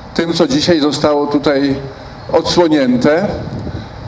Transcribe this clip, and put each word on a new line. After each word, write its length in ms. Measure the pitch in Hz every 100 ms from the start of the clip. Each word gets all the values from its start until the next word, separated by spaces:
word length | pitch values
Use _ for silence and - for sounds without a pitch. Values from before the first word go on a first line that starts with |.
| -
tym, 180 | - 165
co 160 | 165 156
dzisiaj 320 | 131 - 165
zostało 460 | 147 - 156 147 143
tutaj 500 | 147 151 139 139 131 - - - - -
odsłonięte. 920 | 165 165 175 170 151 131 123 147 160 208 - - - - - - -